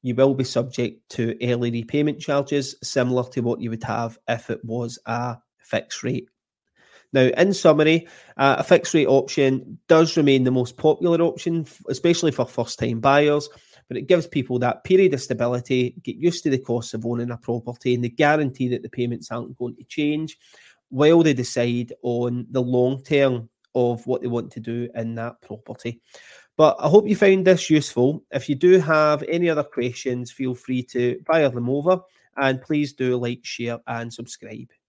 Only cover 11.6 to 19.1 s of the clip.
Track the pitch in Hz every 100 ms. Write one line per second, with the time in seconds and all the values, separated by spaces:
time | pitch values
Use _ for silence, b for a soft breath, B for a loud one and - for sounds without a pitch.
11.6 | 151 - - 131 170 170 160 - 120 -
12.6 | 113 - 117 113 139 143 147 147 147 b
13.6 | b b _ 123 143 180 - 143 123 123
14.6 | 123 - - 185 190 139 - 117 120 123
15.6 | - 127 123 - - - 170 170 156 135
16.6 | 131 120 117 113 117 120 120 117 - 117
17.6 | 117 120 131 123 120 117 147 156 143 127
18.6 | 127 123 - - 120